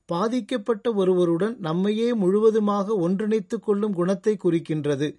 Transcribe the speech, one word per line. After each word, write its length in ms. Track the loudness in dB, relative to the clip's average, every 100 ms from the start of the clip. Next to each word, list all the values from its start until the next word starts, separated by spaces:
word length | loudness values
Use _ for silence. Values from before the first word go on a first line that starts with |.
| -6
பாதிக்கப்பட்ட 880 | -2 -2 -2 -4 -6 -4 -4 -2
ஒருவருடன் 600 | 0 2 4 2 2 -2 -4
நம்மையே 540 | -4 -2 0 0 0
முழுவதுமாக 960 | 0 2 4 4 4 2 0 -2 0 0
ஒன்றிணைத்துக் 540 | 0 0 -2 -2 -6
கொள்ளும் 300 | -2 -2 0
குணத்தை 440 | -2 0 0 0 0
குறிக்கின்றது. 720 | 0 0 -2 -4 -2 -2 -4